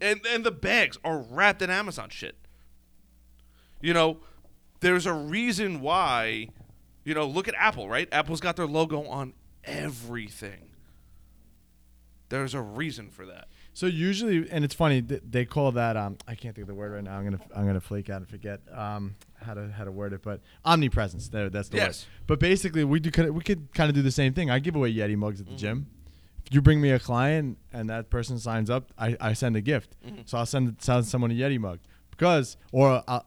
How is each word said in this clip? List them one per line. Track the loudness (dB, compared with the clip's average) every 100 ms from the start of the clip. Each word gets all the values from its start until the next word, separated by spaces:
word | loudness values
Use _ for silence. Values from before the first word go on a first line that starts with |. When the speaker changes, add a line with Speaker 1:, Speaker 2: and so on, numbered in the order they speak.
Speaker 1:
and, | -2 0 0
and | 0
the | -2
bags | -2 0 2 2 0
are | -4 -4
wrapped | -4 4 4 4
in | -2
Amazon | -2 -4 -8 -12
shit. | -12 -12 -14 -20 -20 -20 -20 _ -20 _ _ _ -20 -20 _ _ -6
You | 0
know, | 4 4 2 -12 -20 -20 -20 _ 0
there's | 4 4
a | 2
reason | -2 -2 -2 0 0 -2 -2
why, | 0 2 2 2 0 -2 -6 -14 -20 -20 -20 -14
you | -6
know, | -2 0
look | -2 -4
at | 0
Apple, | 0 0 -4
right? | -2 0
Apple's | -2 -2 -4
got | -4 -4
their | -2
logo | 0 0 -2 -6
on | -8 -10 -12 -20 -20
everything. | -10 -8 -8 -10 -10 -10 -10 -12 -14 -16 -20 -20 -20 -20 -20 -20 -20 -20 -20 _ _ _ _ -20 _ -20 -6
There's | -4 -4
a | -6
reason | -8 -6 -8 -8 -14
for | -18 -18
that. | -18 -20 -20 -20
Speaker 2:
So | -4 -2
usually, | 2 0 2 2 2 2
and | 0
it's | -2
funny, | 2 4 4
th-, | 0 -6 -2
they | -2
call | 0 2 2
that, | 2 0 0
um, | -4 -8 -12
I |
can't | -12 -12
think | -12
of | -12
the |
word | -10 -8
right | -8
now. | -8 -6
I'm |
gonna, | -4 -4 -6
I'm | -2 0
gonna | 0
flake | -2 -8 -6
out | -10
and | -12
forget, | -12 -12 -12 -14
um, | -10 -8 -6 -8 -12 -20 -16
how | -12
to, | -10 -10
how | -10
to | -10
word | -8 -8
it, | -8
but | -8 -10 -12 -4
omnipresence. | 4 4 4 2 0 -4 -8
There, | -4 -4
that's | -4 -2
the | 0
Speaker 1:
Yes. | 0 -2
Speaker 2:
word. | -14 -12 -2
But | 2
basically, | 4 4 2 0
we | 2 2
do | 2
kinda, | 2 2
we | 2
could | 0 -2 -2
kinda | 2 4
do | 4
the | 4
same | 4 2
thing. | 2 2
I | 2
give | 2 0
away | 0
Yeti | 2 0 0
mugs | -2 -4
at | -10
the |
Speaker 1:
Mm-hmm. | -6
Speaker 2:
gym, | -4 -4 -6 -14 -20 -20 -18 -14 2
if |
you | 8
bring | 8 8
me | 6
a | 4
client | 2 2 2 2 -2 -8 -12
and | -8 -6
that | -6 -2
person | -2 -2 -6
signs | -2 -2 0
up, | 0 -2 -4
I, | -2 -2
I | -2
send | 0 0 0
a |
gift. | 0 -2 -2 -18 -16
Speaker 1:
Mm-hmm. | -16 -8
Speaker 2:
So | -4
I'll | -2
send, | 0 0 0
send | 2 2 2
someone | 0 0
a |
Yeti | 0 0 0
mug | -4 -8 -16 -20 -16
because, | 2 4 4 2 -8 -2
or, | 6 6 6 0
uh, | -6